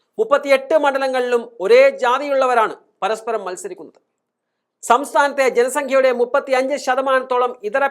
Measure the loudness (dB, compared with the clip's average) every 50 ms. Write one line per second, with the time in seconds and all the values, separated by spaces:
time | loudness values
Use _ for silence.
0 | _ _ _ -4 -2 0 0 0 2 2 2 2 2 2 0 2 2 2 0 0
1 | -2 -2 -2 -2 -2 0 -2 -2 -2 -4 -10 -6 0 4 6 6 6 6 4 0
2 | -2 -2 0 -2 -2 -2 -2 0 0 2 2 2 0 0 -2 -10 _ _ _ -6
3 | -4 -4 -4 -4 -6 -6 -6 -6 -6 -8 -12 -12 -12 -14 -14 -14 -18 -20 _ _
4 | _ _ _ _ _ _ _ _ _ _ _ _ _ _ _ _ 0 2 2 2
5 | 2 0 0 0 0 0 0 0 0 0 2 2 0 0 0 -4 -4 0 0 2
6 | 2 2 2 0 -2 -2 -2 -4 -2 0 -2 -2 0 -2 -4 -4 -2 -2 -2 -2
7 | 0 0 0 0 0 -2 -2 -2 -2 -2 -4 -6 -10 -4 -2 -2 -2 -2